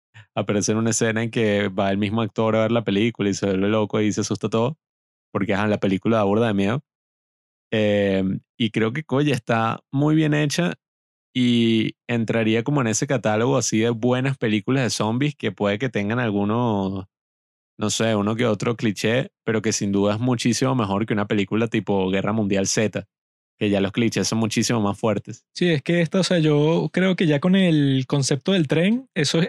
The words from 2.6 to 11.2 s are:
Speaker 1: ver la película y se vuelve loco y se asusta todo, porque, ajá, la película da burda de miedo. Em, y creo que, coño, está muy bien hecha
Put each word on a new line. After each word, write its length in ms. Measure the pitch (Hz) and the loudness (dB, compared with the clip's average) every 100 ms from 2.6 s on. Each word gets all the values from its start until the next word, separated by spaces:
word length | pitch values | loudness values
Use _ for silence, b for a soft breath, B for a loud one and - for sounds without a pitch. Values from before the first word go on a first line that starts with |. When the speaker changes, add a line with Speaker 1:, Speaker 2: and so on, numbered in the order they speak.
Speaker 1:
ver 100 | 110 | 2
la 120 | 117 | 0
película 440 | 101 98 117 - 101 | 0 0 0 0 -2
y 60 | |
se 120 | 92 98 | 0 0
vuelve 220 | 95 101 | 0 2
loco 320 | 110 104 110 | 0 0 0
y 120 | 104 | 0
se 100 | 104 | 0
asusta 260 | 101 101 107 | -4 -4 -2
todo, 300 | 113 123 160 _ _ _ _ _ | 0 -2 -4 _ _ _ _ _
porque, 200 | 104 95 | -4 -2
ajá, 120 | 98 107 | 0 0
la 120 | 104 | 0
película 380 | 101 95 113 113 | 0 0 0 2
da 60 | |
burda 220 | 98 107 117 | 2 2 2
de 80 | |
miedo. 280 | 98 98 131 - _ _ _ _ _ _ _ - | 2 0 -2 -6 _ _ _ _ _ _ _ -4
Em, 680 | 110 104 101 101 95 95 - - - | 0 2 2 2 0 0 -4 -8 -4
y 120 | 110 | -2
creo 220 | 113 110 | 0 -2
que, 120 | 143 | -2
coño, 280 | - 131 151 | -4 -2 0
está 480 | 143 - 113 113 - _ | -2 -2 0 -2 -4 _
muy 240 | 135 151 | 0 2
bien 200 | 156 151 | 2 2
hecha 400 | 151 151 - 175 - _ _ _ _ | 2 0 0 -2 -4 _ _ _ _